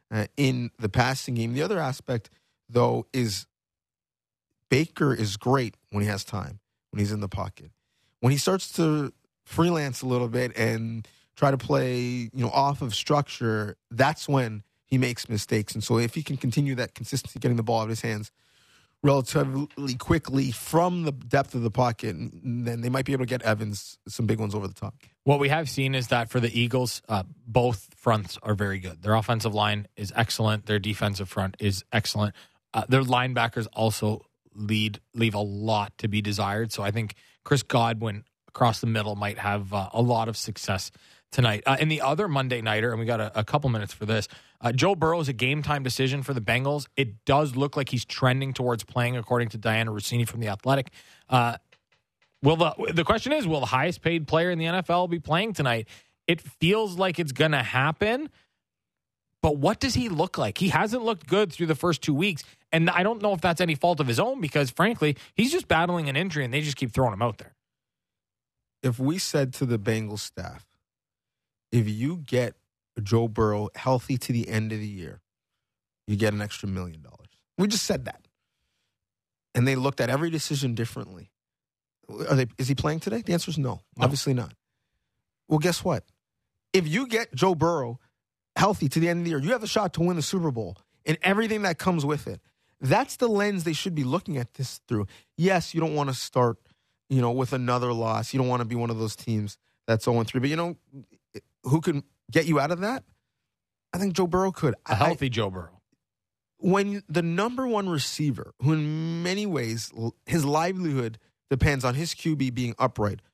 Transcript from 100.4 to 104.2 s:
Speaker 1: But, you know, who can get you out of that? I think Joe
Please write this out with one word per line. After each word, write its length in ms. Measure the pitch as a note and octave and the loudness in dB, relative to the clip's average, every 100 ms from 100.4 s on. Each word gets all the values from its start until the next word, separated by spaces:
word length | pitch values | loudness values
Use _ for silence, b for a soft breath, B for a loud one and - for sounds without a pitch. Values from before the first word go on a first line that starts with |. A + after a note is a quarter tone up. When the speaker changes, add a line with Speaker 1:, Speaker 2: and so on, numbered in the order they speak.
Speaker 1:
But, 100 | C3+ | 0
you 60 | D#3+ | 0
know, 200 | E3+ E3+ _ C3+ - _ _ - _ _ | -2 -6 _ -20 -20 _ _ -20 _ _
who 180 | - D#3+ | 2 2
can 220 | E3+ C#3+ - _ - | 2 -2 -2 _ 0
get 160 | E3 D#3+ | 2 4
you 120 | D3+ | 2
out 120 | C#3+ | 2
of 100 | F3 | 0
that? 240 | G3+ - - _ _ _ _ _ _ _ _ | -2 -4 -8 _ _ _ _ _ _ _ _
I 60 | F3 | -2
think 160 | G3 | 0
Joe 120 | E3+ | 2